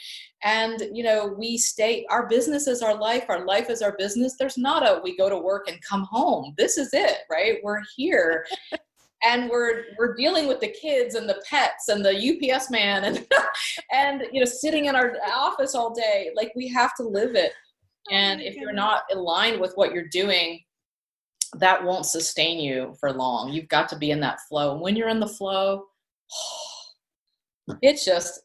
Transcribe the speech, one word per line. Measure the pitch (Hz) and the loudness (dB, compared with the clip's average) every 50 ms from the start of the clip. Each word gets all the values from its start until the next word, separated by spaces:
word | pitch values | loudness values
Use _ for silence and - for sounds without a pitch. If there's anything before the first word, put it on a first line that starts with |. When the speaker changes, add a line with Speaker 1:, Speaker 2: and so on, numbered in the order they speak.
| - - - - - - _ _ - | -16 -16 -16 -16 -18 -20 _ _ -2
Speaker 1:
And, | 208 220 220 226 226 226 214 - 202 | 0 2 2 0 -2 -4 -6 -8 -6
you | 208 233 233 | -6 -2 2
know, | 220 214 214 208 202 196 | 2 2 2 0 -2 -6
we | 202 226 233 233 226 | -6 -6 -4 -2 0
stay, | - - - - 214 226 240 196 - - | -2 -2 0 2 2 2 2 0 -2 0
our | 214 240 220 | 0 0 2
business | 196 226 254 233 311 294 285 - | 2 2 2 2 2 0 0 0
is | 277 240 240 | 0 0 0
our | 233 214 214 214 | 2 0 0 2
life. | 214 220 240 254 254 - | 0 0 0 0 0 -2
Our | 185 175 180 | -2 -2 0
life | 185 196 220 240 247 | 2 2 2 2 0
is | 233 226 214 | -2 0 0
our | 202 202 | -2 0
business. | 196 190 202 214 240 254 262 - - | -2 -4 -2 0 0 0 0 0 -2
There's | 262 269 - | -4 -2 -2
not | 254 247 277 320 320 | 0 0 2 2 4
a, | 269 214 185 170 185 | 4 4 4 2 0
we | 185 180 | -4 0
go | 185 190 202 | 0 2 2
to | 196 | 2
work | 175 165 190 202 196 196 165 | 0 -2 -2 -2 -2 -4 -8
and | 170 - - | -12 -12 -8
come | - 202 196 196 | -4 -4 -4 -2
home. | - 214 247 330 320 214 147 135 143 147 | -2 0 2 2 2 2 0 -2 -6 -2
This | - 233 - - 320 | 0 0 0 0 -2
is | 262 - 269 | -2 0 0
it, | 330 392 262 - - - - | 2 2 2 0 0 -4 -4
right? | 160 165 196 226 214 - | -2 0 2 0 0 0
We're | 202 208 208 208 202 - - | -2 -4 -4 -4 -6 -10 -8
here. | 254 277 370 294 202 170 165 165 160 165 - | -4 -2 2 2 4 4 4 2 0 -2 -6
Speaker 2:
<laughs> | 381 - - - 302 - _ _ _ _ _ _ _ - 220 | -10 -10 -10 -10 -10 -12 _ _ _ _ _ _ _ 0 2
Speaker 1:
And | 233 240 247 247 233 | 2 2 2 0 0
we're, | 240 240 233 233 226 226 - - - | 0 2 2 2 0 -2 -4 -8 -2
we're | 220 233 - - | 0 0 0 0
dealing | 233 269 330 370 320 294 | 2 2 2 2 2 2
with | 269 - - | 0 0 -2
the | 214 | -2
kids | 214 - - 320 311 285 254 247 202 226 | -6 -6 -6 -4 0 0 2 0 0 -2
and | 220 208 | -4 -2
the | 202 190 - - - | -2 -4 -4 -4 -2
pets | 302 269 226 - - - - | 2 2 2 2 0 -2 -2
and | - 208 208 196 | 0 0 2 4
the | 196 196 202 | 2 2 2
U | 233 277 330 | 2 0 0
P | - 277 254 | 0 2 0
S | 262 254 254 - | 0 0 0 0
man | 240 214 202 202 202 190 196 | 0 0 2 2 2 0 0
and, | - - - - - - - - - - - | 0 -2 -4 0 2 4 4 4 2 -2 -4
<laughs> | - - - - - - | -6 -6 -6 -8 -6 0
and, | 247 269 285 285 277 262 240 - | 0 2 2 2 0 -4 -4 -2
you | 254 269 | 0 0
know, | 254 | 0
sitting | 247 - - 294 311 311 302 294 | 0 0 -2 -2 0 0 0 2
in | 285 269 | 2 2
our | 254 247 240 - - 208 | 2 2 2 0 -2 -4
office | 196 233 262 285 370 - 285 269 269 - | -2 0 0 0 0 0 0 -2 0 0
all | 240 233 226 226 | -2 -2 -2 -2
day. | 240 226 214 202 196 185 160 - | -2 0 2 2 0 0 -2 -2
Like, | 208 247 - - | -4 -4 -4 -4
we | 247 254 | -8 -6
have | 254 247 247 247 247 - | -2 2 2 2 2 0
to | - 233 | -4 -4
live | 220 196 202 233 254 240 | -2 0 0 0 2 2
it. | 190 165 - - - _ _ _ _ _ _ _ _ - 403 | 2 2 2 0 -6 _ _ _ _ _ _ _ _ -6 -2
Speaker 2:
Oh | - | 2
Speaker 1:
And | 196 - - 196 196 | 2 2 2 0 -2
Speaker 2:
my | - | -6
Speaker 1:
if | 196 196 | -8 -10
you're | - - | -8 -8
Speaker 2:
goodness. | 208 202 202 208 | -6 -2 0 2
Speaker 1:
not | 214 208 - - - | 2 2 2 0 -2
aligned | 196 190 180 170 170 190 214 233 226 185 | -4 -2 -2 0 2 2 2 2 2 0
with | 185 185 - | -2 -2 2
what | 190 185 - 175 | 2 2 2 2
you're | 175 170 156 | -2 -6 -2
doing, | 165 180 196 202 185 175 170 165 170 170 _ _ _ _ _ _ _ _ _ _ _ _ _ _ _ - - - - | -2 0 2 2 2 2 2 0 -4 -10 _ _ _ _ _ _ _ _ _ _ _ _ _ _ _ -6 -6 -6 0
that | 147 185 185 185 - 180 | 2 4 4 4 4 2
won't | 180 185 185 - | 0 -2 -2 -2
sustain | - - 165 160 - - 165 156 165 170 165 | -4 -4 -4 -4 -2 0 0 0 0 0 -2
you | 147 139 131 131 127 - - - | -2 -2 -2 -2 -4 -6 -6 -4
for | 147 139 | -4 -2
long. | 131 131 127 127 123 110 120 135 | -2 -2 -2 -2 -2 -2 -2 -4
You've | 147 160 160 - | -6 -6 -2 0
got | 156 151 160 - | 2 2 2 0
to | 170 | -2
be | 151 151 147 | -4 -2 0
in | 147 151 | 0 0
that | 143 120 - - - | 0 -2 -4 -6 -8
flow. | - 151 147 147 143 139 | -6 -2 0 0 0 -2
And | 156 | -2
when | 170 190 208 | -2 -2 0
you're | 226 226 226 | 0 0 0
in | 220 220 | 0 0
the | 208 | -2
flow, | 214 - - 196 190 190 190 190 196 196 196 196 - _ _ _ _ _ _ _ - | -4 -4 -6 -6 -2 -2 0 0 0 0 -2 -6 -12 _ _ _ _ _ _ _ -14
<sighs> | - 622 - - - - - - - 988 - - _ _ _ _ _ _ _ _ _ _ _ _ _ _ _ 151 147 - | -12 -10 -10 -10 -10 -12 -14 -14 -16 -18 -20 -20 _ _ _ _ _ _ _ _ _ _ _ _ _ _ _ -12 -2 4
it | 254 277 294 294 - | 4 4 4 4 2
just | 190 175 175 170 - - - | 0 2 0 0 -4 -10 -14